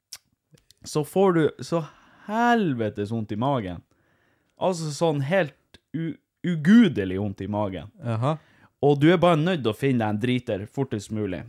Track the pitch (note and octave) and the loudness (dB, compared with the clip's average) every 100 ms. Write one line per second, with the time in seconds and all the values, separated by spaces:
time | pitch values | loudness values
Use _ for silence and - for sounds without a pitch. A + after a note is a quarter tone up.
0 | _ - _ _ _ _ _ _ - D3+ | _ -20 _ _ _ _ _ _ -6 -4
1 | C#3+ F#3 G3 E3+ D3+ - B2+ E3+ D3+ - | -2 2 4 4 2 -2 -6 -6 -6 -14
2 | _ _ - G#3+ A#3+ A#3 F#3+ B2 A2 G#2 | _ _ -8 0 2 2 2 0 -2 -4
3 | G2+ A#2 G#2+ G#2+ B2+ C#3 F#2+ E2 - _ | -4 -4 -6 -4 -2 -2 -4 -10 -16 _
4 | _ _ _ _ _ - E3 F3 D#3+ C#3+ | _ _ _ _ _ -6 -4 -4 -6 -2
5 | E3+ D3 C3+ F#3+ D#3 - _ - _ D#3 | 0 0 0 0 -2 -6 _ -20 _ -8
6 | E3 - _ _ F3 E3+ D3 A3+ A3 G#2+ | -8 -10 _ _ -4 0 6 8 6 2
7 | F#2+ F#2 G#2 G2 G2 G#2 G#2 F#2 G#2 - | -4 -4 -4 -6 -6 -4 -4 -6 -12 -12
8 | A#2 A2 B2+ D#3 _ _ _ _ C#3+ C#3+ | -6 -4 -2 -4 _ _ _ _ 2 4
9 | D3+ F3+ E3 - D#3+ F#3 A2+ G#2+ C#3 B2+ | 4 6 4 4 2 -2 -2 -2 0 0
10 | G#2+ G#2 B2 B2 - G2+ G#2 - C3+ A2 | 0 -2 -2 -2 -2 -6 -6 -6 -6 -6
11 | - A2 G#2 F2 | -6 -6 -6 -6